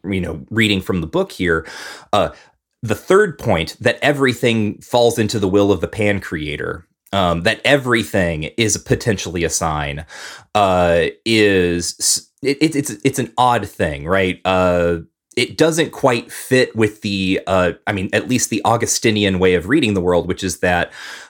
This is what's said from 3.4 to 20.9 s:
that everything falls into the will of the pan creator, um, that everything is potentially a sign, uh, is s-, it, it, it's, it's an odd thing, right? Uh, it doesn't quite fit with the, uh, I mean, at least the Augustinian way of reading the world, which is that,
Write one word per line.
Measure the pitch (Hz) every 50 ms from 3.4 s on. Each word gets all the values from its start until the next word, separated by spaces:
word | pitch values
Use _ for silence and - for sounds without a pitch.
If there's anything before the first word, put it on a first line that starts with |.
| - 120 95 82 80 - - -
that | 107 120 - -
everything | - 139 147 135 139 127 117 - - 120 113 110 104 104 - -
falls | - - - 120 120 117 110 123
into | 110 101 - 110
the | 98 92
will | 95 101 101 101 101
of | 87
the | 92 85
pan | - 107 107 101 101 95
creator, | - - 92 80 76 76 73 69 - 82 - 85 - _ _ _ _ _ -
um, | 98 92 87 85 85 85
that | 110 110 - -
everything | 120 143 143 127 127 117 113 - - - 101 90 85 82 76 80 67 -
is | - 113 104 98 107
potentially | - - 123 - - 120 101 92 - 90 82 90 85
a | 80
sign, | - - 90 80 76 76 73 73 73 71 - - - - - - - - - _ -
uh, | 104 101 95 92 90 90 87 85 85 82 78 - - _
is | 113 113 110 104 101 98 92 90 87 87 87 85 - - -
s-, | - - - - - _ _ _ -
it, | 131 143 - 156
it, | 156 156
it's, | 139 135 - 107 - -
it's | 131 123 -
an | 120 113 -
odd | - 127 123 120 113 101 -
thing, | - - 101 80 73 71 71
right? | 82 95 98 95 92 87 - _
Uh, | 95 92 92 92 90 87 87 85 85 85 82 80 - _ _ _ _ _
it | 117 127 - - -
doesn't | 156 160 156 170 156 -
quite | - - - 131 123 120 - -
fit | - - - - 131 131 127 - -
with | 110 113 104 - - -
the, | 104 101 95 95 92 95 - - 82
uh, | 95 92 90 87 82 - _ -
I | 107
mean, | 95 92 101 -
at | 113 - -
least | 127 113 - -
the | - - -
Augustinian | 104 117 117 113 - - - - 117 107 107 101 98 95 90
way | 92 92 92
of | 87 80 95
reading | 135 165 135 107 104
the | 95
world, | 85 90 87 85 80 87
which | 87 - -
is | 92 - -
that, | - 92 90 87 - -